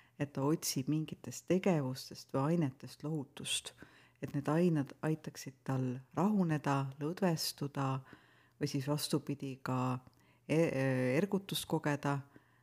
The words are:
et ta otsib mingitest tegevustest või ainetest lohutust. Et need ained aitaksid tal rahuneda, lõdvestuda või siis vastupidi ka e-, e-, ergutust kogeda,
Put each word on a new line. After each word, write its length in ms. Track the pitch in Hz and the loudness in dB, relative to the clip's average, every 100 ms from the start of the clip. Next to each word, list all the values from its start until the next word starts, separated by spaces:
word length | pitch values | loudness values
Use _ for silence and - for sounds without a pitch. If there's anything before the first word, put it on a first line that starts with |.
| - _ | -20 _
et 120 | 143 | -4
ta 120 | - 139 | 0 2
otsib 440 | 165 - - 131 | 2 0 -2 0
mingitest 560 | 151 156 - - - - | 0 -2 -8 -10 -12 0
tegevustest 840 | 180 190 165 131 131 - - - | 2 4 2 2 -4 -8 -14 -4
või 200 | 135 139 | 0 2
ainetest 480 | 170 147 - 123 - | 2 2 -2 -16 -10
lohutust. 680 | 147 160 131 - 127 - - - - - - _ | -6 -4 -6 -10 -6 -6 -6 -18 -20 -20 -20 _
Et 80 | 131 143 | -6 -4
need 100 | 139 | 0
ained 440 | 156 180 160 139 - | 4 4 4 0 -2
aitaksid 540 | 156 156 - - - - - | -2 -2 -4 -12 -14 -14 -4
tal 300 | 131 131 123 131 | -2 0 -4 -8
rahuneda, 800 | - 185 214 175 151 147 139 135 135 | 0 2 4 4 2 2 0 0 -4
lõdvestuda 840 | 147 185 190 160 - - 143 143 135 135 131 - - _ _ _ | -6 0 0 2 -2 -4 -6 -2 -2 -2 -6 -20 -20 _ _ _
või 80 | 147 | -2
siis 160 | 147 135 | -2 0
vastupidi 720 | 147 - 151 - 139 135 131 - | -2 2 -2 0 -6 -6 -8 -2
ka 320 | 127 127 127 - _ _ _ - | 0 0 -2 -6 _ _ _ 0
e-, 200 | 151 165 | 2 2
e-, 480 | - 135 131 127 131 | 2 2 2 2 2
ergutust 500 | 196 196 196 151 - | 2 0 -2 -6 -2
kogeda, 540 | 160 156 143 143 143 135 - _ _ | 0 0 0 2 0 -2 -18 _ _